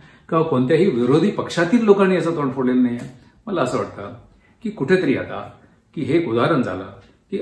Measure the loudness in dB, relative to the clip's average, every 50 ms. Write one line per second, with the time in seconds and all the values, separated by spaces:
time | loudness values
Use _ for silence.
0 | -18 -20 -20 _ _ -2 -2 0 0 2 0 0 2 2 2 4 4 2 2 2
1 | 2 2 4 4 2 2 0 -2 -6 -4 -2 -2 2 2 2 4 6 4 6 6
2 | 4 2 2 0 0 -2 -2 -2 -2 -2 -2 -2 -2 0 2 2 2 2 0 -4
3 | -8 -12 -16 -20 -20 _ _ _ _ -6 -4 -2 -2 -2 -2 -4 -4 -6 -10 -12
4 | -14 -14 -16 -18 -20 _ _ _ _ _ _ _ -10 -10 -8 -6 0 0 2 2
5 | 2 0 -2 -2 -4 -8 -10 -10 -12 -14 -18 -20 -20 _ _ _ _ _ _ -8
6 | -2 0 0 0 0 0 0 0 0 2 0 0 -2 -2 -6 -8 -10 -12 -16 -20
7 | -20 _ _ _ _ _ -8 -8